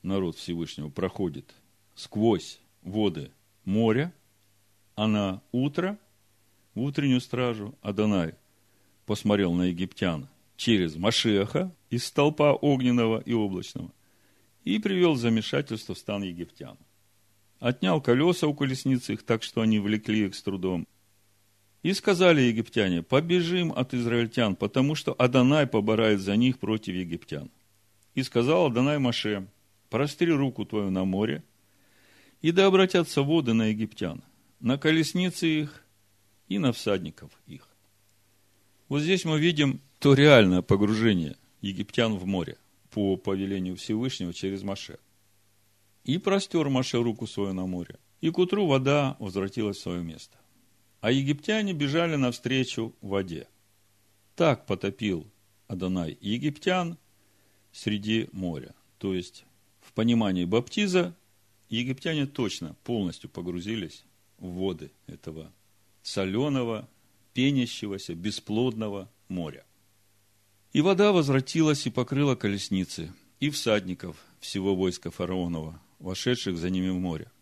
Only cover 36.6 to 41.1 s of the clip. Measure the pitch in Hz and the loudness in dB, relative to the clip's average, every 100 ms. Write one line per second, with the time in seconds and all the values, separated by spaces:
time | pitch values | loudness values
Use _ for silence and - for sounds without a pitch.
36.6 | 180 113 110 98 90 - - _ - - | 0 0 -2 -2 -4 -14 -20 _ -20 -20
37.6 | _ _ _ _ _ _ _ _ _ _ | _ _ _ _ _ _ _ _ _ _
38.6 | _ _ _ 143 156 185 170 156 165 151 | _ _ _ -4 0 0 0 2 2 2
39.6 | 139 131 _ _ 143 139 147 131 98 90 | 0 0 _ _ 6 10 12 10 10 4
40.6 | - 101 104 110 113 | 4 2 4 4 2